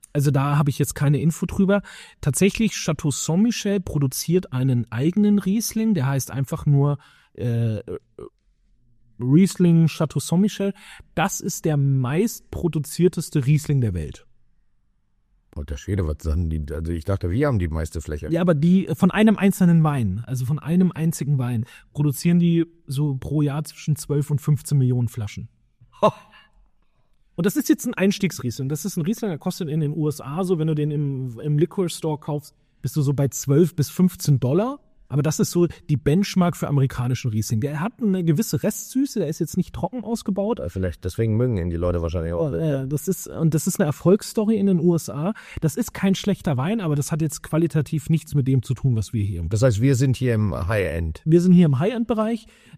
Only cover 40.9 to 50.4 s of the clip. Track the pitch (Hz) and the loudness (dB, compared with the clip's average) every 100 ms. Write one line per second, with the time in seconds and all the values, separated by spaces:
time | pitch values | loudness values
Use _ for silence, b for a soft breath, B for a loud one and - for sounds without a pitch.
40.9 | 82 92 - 113 107 127 107 85 85 87 | -4 -8 -2 0 2 2 0 -2 -2 0
41.9 | 87 82 87 82 85 147 82 160 139 131 | 0 -2 -2 -4 -2 -2 -2 -2 -2 -4
42.9 | 151 - 190 - 85 160 151 196 - 156 | -6 -4 -6 -6 -2 0 0 -2 -2 -2
43.9 | - 170 196 - - 214 220 196 180 170 | 0 2 2 2 -2 0 2 2 2 4
44.9 | 170 - 139 165 220 B B 160 - - | 2 -2 -6 -4 -6 B B -2 0 -6
45.9 | - 196 190 - 190 - 127 143 226 175 | -2 0 0 0 0 0 0 0 -2 0
46.9 | 147 139 160 160 - - 156 165 160 147 | 0 0 -2 -2 -4 -4 0 0 0 -2
47.9 | 156 - 160 - 143 131 135 - 127 139 | -4 0 0 0 0 2 2 0 -2 0
48.9 | 113 101 117 101 87 82 104 127 101 131 | 0 0 -2 -2 -2 -2 2 4 4 2
49.9 | 123 131 123 127 110 | 4 2 2 0 2